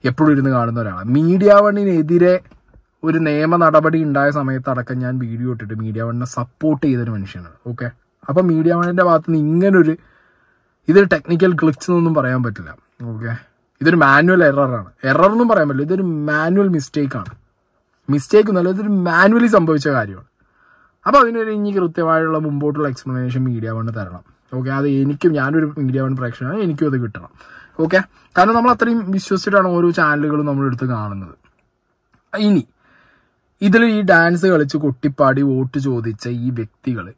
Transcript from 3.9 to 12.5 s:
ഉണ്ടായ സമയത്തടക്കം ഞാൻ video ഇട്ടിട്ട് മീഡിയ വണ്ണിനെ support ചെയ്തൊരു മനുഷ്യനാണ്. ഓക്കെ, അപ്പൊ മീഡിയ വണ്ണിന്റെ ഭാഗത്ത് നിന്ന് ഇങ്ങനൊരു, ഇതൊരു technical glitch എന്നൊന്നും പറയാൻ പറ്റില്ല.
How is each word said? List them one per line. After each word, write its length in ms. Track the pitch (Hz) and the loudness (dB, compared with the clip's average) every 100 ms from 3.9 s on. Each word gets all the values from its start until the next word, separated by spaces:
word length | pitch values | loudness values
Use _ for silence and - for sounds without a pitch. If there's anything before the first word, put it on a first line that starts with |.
| 160 | 0
ഉണ്ടായ 240 | 156 143 143 | 0 0 0
സമയത്തടക്കം 680 | 147 135 131 127 127 120 127 | -2 -4 -4 -4 -6 -6 -6
ഞാൻ 180 | 127 127 | -4 -6
video 320 | 120 117 123 | -6 -6 -6
ഇട്ടിട്ട് 220 | 117 107 | -8 -10
മീഡിയ 280 | 110 110 110 | -8 -8 -6
വണ്ണിനെ 280 | 117 120 123 - | -6 -6 -8 -8
support 500 | 123 _ 156 147 151 | -10 _ -4 0 0
ചെയ്തൊരു 240 | 123 117 | -2 -2
മനുഷ്യനാണ്. 480 | 107 95 92 85 _ 123 | -6 -10 -14 -20 _ -14
ഓക്കെ, 240 | 117 123 - _ _ - | -10 -10 -12 _ _ -2
അപ്പൊ 120 | 147 | 0
മീഡിയ 300 | 185 160 160 | 2 2 2
വണ്ണിന്റെ 300 | 170 175 175 175 | 0 0 0 2
ഭാഗത്ത് 220 | 165 165 | 2 2
നിന്ന് 140 | 160 151 | 0 0
ഇങ്ങനൊരു, 460 | 170 196 190 156 160 _ _ _ _ _ _ _ _ - | 2 2 4 2 0 _ _ _ _ _ _ _ _ 2
ഇതൊരു 200 | 180 196 | 4 4
technical 380 | 160 151 170 190 | 0 -2 0 2
glitch 340 | 165 156 147 - | 2 0 0 -2
എന്നൊന്നും 260 | 175 170 | 0 2
പറയാൻ 260 | 151 127 127 | 0 0 -2
പറ്റില്ല. 240 | 120 | -4